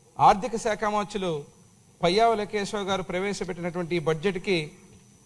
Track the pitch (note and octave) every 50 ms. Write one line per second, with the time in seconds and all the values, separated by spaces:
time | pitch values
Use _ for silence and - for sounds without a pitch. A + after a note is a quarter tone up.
0 | _ - _ - C#3 F3 G#3+ G3 G#3 A#3+ A3 G#3+ - A3+ G#3 G3+ A3 G#3 G#3 G#3
1 | G#3 D#3+ - G#3 F#3 F3+ D#3+ D3 C#3+ - - - - _ _ _ _ _ - -
2 | - E3+ F3+ G#3+ A3+ A#3 A3+ G#3 G#3 F3+ - G#3 G3 - - G#3 G3+ F#3 G3 F#3
3 | F3+ - F3 F3+ F#3+ G3+ G3 - F#3+ F3 F#3 E3+ E3+ F3+ D#3+ F3+ F3+ D#3 F3 F3
4 | D3 D#3+ D#3+ D#3 D3+ G3+ F3 F#3 - G#3 F#3+ E3 D3+ D3+ - - - - - -
5 | - - - _ _